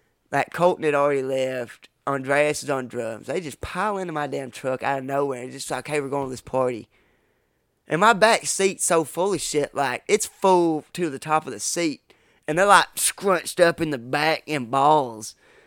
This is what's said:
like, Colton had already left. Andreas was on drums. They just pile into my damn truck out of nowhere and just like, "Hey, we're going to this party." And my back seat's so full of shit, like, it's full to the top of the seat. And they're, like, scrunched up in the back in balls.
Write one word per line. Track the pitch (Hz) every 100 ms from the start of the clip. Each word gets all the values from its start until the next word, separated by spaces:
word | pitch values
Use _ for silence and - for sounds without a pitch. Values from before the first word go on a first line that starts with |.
| _ _ -
like, | 139 -
Colton | - 180 180 151
had | 143
already | 143 143
left. | 131 131 131 131 120 - - _ -
Andreas | 139 131 143 147 -
was | 139
on | 135 123
drums. | 120 113 110 117
They | 165
just | 156 -
pile | - 180 208 196
into | 180
my | 156 147
damn | 139 131
truck | - 135 127
out | 123 139
of | 131
nowhere | 139 143 127
and | 127
just | 135 -
like, | 151 127
"Hey, | 151
we're | 135
going | 143 135
to |
this | 127
party." | - 131 127 117 - _ _ _ _ _ _ _ _ _ -
And | 156
my | 214
back | 214 220 214 -
seat's | - 196 -
so | - 170 151
full | - 190
of | 180
shit, | - 151 143
like, | - 135 123 -
it's | 214 -
full | - 190 180 170 156 -
to | - 170
the | 135
top | 156 156 156
of |
the | 104
seat. | - - 170 131 _ _ _ _ -
And | 156
they're, | 202
like, | 185 - -
scrunched | - - 196 175 - -
up | 170 -
in | 165
the | 135
back | 120 143 160 156 -
in | 147 117
balls. | 135 143 151 127 110 113 - _ _